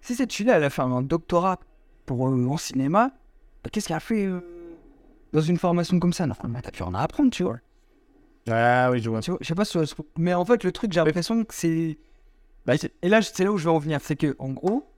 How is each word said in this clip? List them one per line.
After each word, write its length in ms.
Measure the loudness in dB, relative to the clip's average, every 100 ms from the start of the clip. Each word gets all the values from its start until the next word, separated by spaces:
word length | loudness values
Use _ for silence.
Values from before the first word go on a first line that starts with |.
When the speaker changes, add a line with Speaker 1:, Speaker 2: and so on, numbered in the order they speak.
Speaker 1:
si 140 | -8
cette 180 | -4 -4
fille-là, 260 | 0 4 6
elle 60 |
a 60 | 4
fait 120 | 0
un 200 | 0 0
doctorat 560 | 0 -4 0 0 2 -2 -8 _ _ _ -8
pour, 220 | -2 0
euh, 180 | 0 0
en 100 | -2
cinéma, 540 | -4 -2 0 2 2 -2 _ _ -20 -18
bah, 60 | -8
qu'est-ce 160 | -6 -4
qu'elle 80 | -6
a 40 |
fait, 260 | -2 -2 0
euh, 140 | -4 -8 -18 -18 -20 -20 _ _ _ _
dans 80 | 0
une 160 | 2 0
formation 400 | 2 0 2 2
comme 140 | 2
ça ? 140 | 0 -2
Normalement, 340 | -4 -6 -8
t'as 80 | -10
pu 140 | -8
en 100 | -6
apprendre, 360 | -4 -4 2 2
tu 120 | 2
vois. » 160 | -4 -4 _ _ _ _ _ _ _ _ -2
Speaker 2:
Ah 380 | 2 4 4 4
oui, 100 | 2
je 100 | 0
vois. 100 | -4
Speaker 1:
Tu 100 | -4
vois, 80 | -6
je 40 | -4
sais 80 |
pas 120 | -2 0
si, 100 | 0 -2 -4 -12 -4
mais 160 | 0
en 120 | 0
fait, 200 | 2 2
le 80 | 0
truc, 180 | -2 -2
j'ai 80 | 2
Speaker 2:
Oui. 60 | 2
Speaker 1:
l'impression 380 | 2 0 -2
que 100 | -2
c'est, 440 | -2 0 0 -2 -6 _ _ _ _ _ _ 0
Speaker 2:
Bah, 100 | 0
c'est 160 | 0 _
Speaker 1:
et 60 | 2
là, 140 | 4
c'est 220 | 2 0
là 80 | 0
où 60 | 2
je 60 |
veux 60 | 2
en 80 | 0
venir, 200 | 0 -4
c'est 140 | -2 -2
que, 200 | 0 -2
en 120 | -8
gros 360 | -4 -2 -2 -4